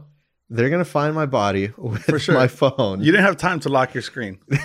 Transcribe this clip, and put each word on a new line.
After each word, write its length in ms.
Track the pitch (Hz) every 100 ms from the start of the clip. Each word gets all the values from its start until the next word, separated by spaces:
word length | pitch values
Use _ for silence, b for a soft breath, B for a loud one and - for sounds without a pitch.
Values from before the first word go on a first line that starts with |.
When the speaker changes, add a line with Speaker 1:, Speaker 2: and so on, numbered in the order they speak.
| - _ _ _ -
Speaker 1:
they're 200 | 113 127
gonna 140 | 170
find 280 | 170 147 147
my 120 | 156 147
body 460 | 127 101 98 98
<laughs> 20 | -
with 280 | 120 107
Speaker 2:
For 140 | - 151
sure. 140 | - 135
Speaker 1:
my 100 | 123
phone. 520 | - 139 - 107 95
Speaker 2:
You 100 | 143
didn't 140 | 196
have 120 | 196 165
time 220 | 180 170
to 80 | 143
lock 260 | 135 127
your 80 | 127
screen. 360 | - 135 107 98 - 139